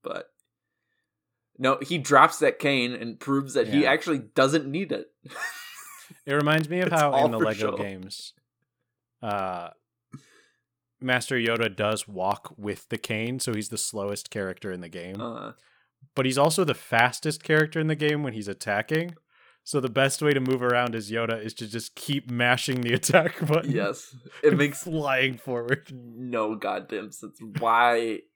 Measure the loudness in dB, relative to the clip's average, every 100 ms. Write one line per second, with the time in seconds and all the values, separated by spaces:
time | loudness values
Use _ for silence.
0 | -8 -10 -12 _ _ _ _ _ _ _
1 | _ _ _ _ _ _ 0 0 0 -4
2 | 6 8 8 8 2 2 0 2 0 -4
3 | -10 -10 -2 -2 0 0 2 4 4 4
4 | 2 -4 -2 2 4 4 0 -6 -4 -6
5 | -8 _ -18 -10 -10 -10 -16 -18 -18 -20
6 | -20 -18 -2 0 4 2 2 0 2 4
7 | 4 4 2 2 0 2 -2 -2 -6 -8
8 | -14 -14 -16 _ _ _ _ _ _ _
9 | _ _ -6 -4 -4 -6 -10 -16 _ _
10 | _ -20 _ _ _ _ _ _ _ _
11 | -2 -2 0 -2 0 0 -2 0 -2 -2
12 | -6 -4 -2 -2 -6 -10 -8 -8 -8 -10
13 | -6 -4 -4 -4 -4 -4 -6 -6 -6 -6
14 | -6 -6 -8 -6 -6 -8 -10 -10 -10 -12
15 | -10 -10 -10 -10 -14 -16 _ _ _ _
16 | -12 -2 0 4 2 4 0 0 0 4
17 | 4 2 -6 -6 0 2 2 0 -2 0
18 | 0 0 -2 -6 -8 -8 -2 -2 0 -2
19 | -4 -10 _ _ _ _ -4 -2 0 2
20 | 2 2 2 2 2 2 2 2 2 -2
21 | -4 -2 -2 -4 -6 -10 -10 -10 -10 -14
22 | -6 -6 -4 0 4 4 2 -2 0 0
23 | 4 4 4 -2 0 0 2 -2 -2 -6
24 | -12 -20 -20 2 4 6 2 0 -6 -4
25 | 0 2 0 -2 -6 -4 0 -2 -2 -18
26 | -16 -14 -4 -2 0 -2 -4 -4 -6 -8
27 | -8 -14 -16 -16 -10 -2 2 6 6 4
28 | 0 -4 -8